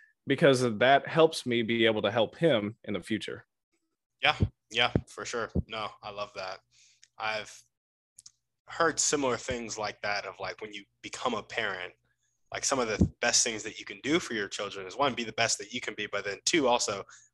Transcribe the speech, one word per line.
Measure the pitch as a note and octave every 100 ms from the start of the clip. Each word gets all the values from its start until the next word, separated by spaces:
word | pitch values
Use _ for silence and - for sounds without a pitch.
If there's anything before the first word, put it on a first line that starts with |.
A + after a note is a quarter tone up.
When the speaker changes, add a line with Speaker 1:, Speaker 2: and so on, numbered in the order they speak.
| _ _ -
Speaker 1:
because | C#3 D#3 B2+ B2 G#2
that | B2 C#3 -
helps | E3 D#3+ - B2+
me | A#2+
be | A2+ A#2 A2+
able | G#2+
to | G#2
help | A#2 G#2 -
him | E3 A#2+ G2+ - -
in |
the | G2
future. | - G#2+ - - - _ _ _ _ _ _ _
Speaker 2:
Yeah, | C3+ D3 - - _
yeah, | A#2 A#2+ - -
for | - G#2
sure. | A#2+ G#2+ - -
No, | A2 G#2 -
I | G#2+
love | G2+ G#2 G2
that. | F#2 F#2+ _ _ _ _ _ -
I've | A2 G#2+ G2+ - _ _ _ _ _ - - _ _ _ -
heard | - E3 -
similar | - D3 C3+ A#2
things | - B2 A2+ G#2+
like | G#2 G2+
that | G#2 G#2 F#2+
of, | F2+
like, | F#2+ F2+
when | G#2+
you | G#2 G2 _
become | G#2 - B2+
a | A2
parent, | - - G#2+ F#2+ F2+ - _ _ _ _ _
like, | G2 -
some | C3+
of | A#2
the | G2+ - -
best | A#2+ -
things | B2 A2
that | G#2+ G2
you | G#2
can | G2+
do | B2 E3
for | -
your | A2+ G2
children | - G2+ G2 F#2+
is, | G2+
one, | C#3
be | A#2+
the | A2
best | G#2+ A2+ -
that | G2+
you | B2
can | - G#2+
be, | G#2
but | G2+ G2+
then | G2 -
two, | F3 B2+
also | A#2+ - G2+ - - _